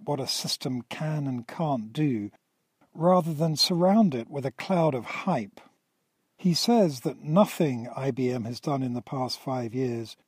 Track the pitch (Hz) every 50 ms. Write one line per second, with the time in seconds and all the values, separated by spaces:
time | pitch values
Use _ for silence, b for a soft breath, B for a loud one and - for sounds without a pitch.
0 | - - 147 135 131 113 - - - 165 - - - 139 131 123 113 - - -
1 | 156 156 156 151 143 135 127 123 117 - - - 170 151 139 123 107 110 113 147
2 | 156 147 127 110 101 101 - _ _ _ _ _ _ _ _ _ _ _ _ -
3 | 160 175 185 180 165 165 160 143 160 165 156 139 - - 185 170 175 185 196 226
4 | 226 185 139 120 113 - - 143 127 135 - - - - 196 175 165 156 135 123
5 | 110 - - - - 196 175 131 107 98 - - - _ _ _ _ _ _ _
6 | _ _ _ _ _ _ _ _ - 185 170 - - - 240 233 202 165 139 123
7 | - 160 131 - - 147 156 190 208 - - - 175 147 127 120 113 120 - -
8 | 135 139 123 117 127 123 123 127 107 117 123 - - - 143 135 131 127 120 123
9 | - - 147 135 127 120 - - - - 131 127 120 113 107 127 131 127 120 117
10 | 113 110 - - _